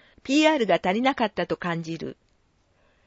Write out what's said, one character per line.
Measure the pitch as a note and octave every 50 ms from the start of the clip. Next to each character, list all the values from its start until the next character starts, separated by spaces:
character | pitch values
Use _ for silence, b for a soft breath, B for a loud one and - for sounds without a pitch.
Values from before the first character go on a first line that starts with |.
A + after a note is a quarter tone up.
| b b b b b
ピ | - C4+ D4+ D#4
ー | D#4
ア | D#4
ー | D4
ル | A#3
が | F#3 E3+ E3+ -
足 | F#3 F#3+
り | A3 B3+
な | C#4 C#4+
か | - A#3+
っ | G#3 -
た | - F3
と | - E3
感 | - - F3+ E3+ E3 E3
じ | D#3 E3
る。 | D3+ D#3 C3+ - _ _ _ _ _ _ _ _ _ _ _ _ _ _ _ _ _ _